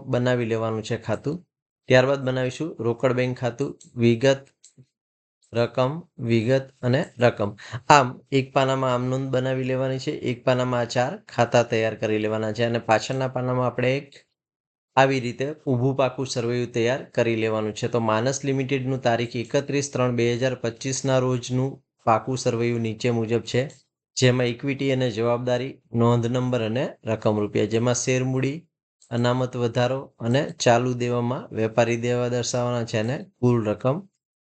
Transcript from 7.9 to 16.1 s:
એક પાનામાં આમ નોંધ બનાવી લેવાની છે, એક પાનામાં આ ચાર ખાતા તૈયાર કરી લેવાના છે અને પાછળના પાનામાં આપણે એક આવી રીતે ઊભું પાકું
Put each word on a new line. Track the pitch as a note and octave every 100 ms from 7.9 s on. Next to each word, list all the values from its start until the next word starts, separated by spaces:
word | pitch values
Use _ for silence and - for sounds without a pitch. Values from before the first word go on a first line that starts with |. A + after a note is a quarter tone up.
| D3 B2+ B2+ -
એક | C#3 C3
પાનામાં | C#3+ C3 C3+ C3
આમ | B2 B2+
નોંધ | C3 C3+
બનાવી | C3 C3 C3 B2+
લેવાની | C3 C3 C3
છે, | C#3 D3
એક | A#2+ A#2+
પાનામાં | - B2+ B2+ B2
આ | A#2
ચાર | C3 B2+ G3+ -
ખાતા | - A#2 A#2+
તૈયાર | A#2 A2+ A2 G#2+
કરી | A2 G#2+
લેવાના | G#2+ A2 A2
છે | G#2+
અને | A#2 A#2
પાછળના | - G#2+ - C3 C3
પાનામાં | C3 B2+ B2+ B2
આપણે | A#2+ B2 C#3
એક | C#3+ - _ _ _ _ _ _ _ -
આવી | C3+ C3+
રીતે | A#2+ A2 C#3 D3+ D3+
ઊભું | B2 C3 C3+
પાકું | B2+